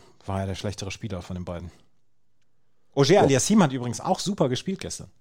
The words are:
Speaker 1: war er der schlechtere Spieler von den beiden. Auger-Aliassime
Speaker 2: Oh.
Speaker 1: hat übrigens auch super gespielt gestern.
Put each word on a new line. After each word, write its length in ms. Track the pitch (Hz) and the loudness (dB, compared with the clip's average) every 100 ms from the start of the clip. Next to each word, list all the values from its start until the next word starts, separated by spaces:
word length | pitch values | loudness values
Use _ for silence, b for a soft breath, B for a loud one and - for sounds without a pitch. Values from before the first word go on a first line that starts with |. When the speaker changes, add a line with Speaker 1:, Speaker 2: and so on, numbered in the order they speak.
| b _ - | b _ -6
Speaker 1:
war 140 | 98 | -4
er 60 | 95 | -4
der 80 | 92 | -6
schlechtere 340 | 104 - 95 | -8 -8 -10
Spieler 320 | - 104 92 | -10 -10 -10
von 120 | - 90 | -8 -10
den 80 | |
beiden. 260 | 90 85 87 - _ _ _ _ _ _ _ _ _ _ _ | -8 -10 -12 -18 _ _ _ _ _ _ _ _ _ _ _
Auger-Aliassime 680 | 139 139 196 175 131 - 214 | 2 6 6 6 4 4 4
Speaker 2:
Oh. 40 | |
Speaker 1:
hat 80 | 156 | 4
übrigens 280 | 131 120 113 | 2 -6 -4
auch 180 | - 185 | -2 -2
super 300 | - 202 139 | -2 0 0
gespielt 320 | 123 - 190 | 0 -4 -6
gestern. 280 | 87 - 104 _ | -8 -12 -14 _